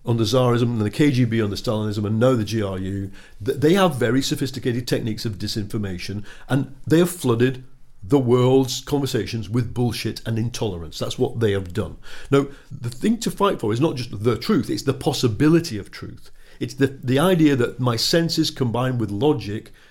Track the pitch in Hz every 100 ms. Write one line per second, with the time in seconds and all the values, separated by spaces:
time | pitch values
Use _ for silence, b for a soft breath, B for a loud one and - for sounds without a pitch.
0 | - 117 107 127 123 117 120 120 104 -
1 | 151 127 120 113 104 98 - 110 107 104
2 | 101 110 127 127 104 110 98 92 95 98
3 | 98 B B B 101 139 147 196 185 131
4 | 117 131 131 147 131 127 127 120 123 139
5 | 113 104 117 92 101 113 101 123 101 90
6 | - 98 101 B B 135 131 - - 156
7 | 175 - 131 113 131 131 - - - -
8 | 98 143 120 123 127 135 131 - - 147
9 | 139 120 98 113 92 120 98 92 120 113
10 | - - - 113 120 - 113 87 80 -
11 | 120 - 123 113 110 98 92 90 85 -
12 | B B B 139 139 B B - 120 -
13 | 214 226 - - 202 - 110 113 156 127
14 | 117 101 113 113 - 196 - - - 127
15 | - 131 123 98 151 165 165 104 92 -
16 | 90 90 - - b b 127 - 135 131
17 | 123 131 175 180 156 135 120 - 123 113
18 | - 170 165 165 156 - 123 113 127 123
19 | 104 101 143 139 98 104 - - b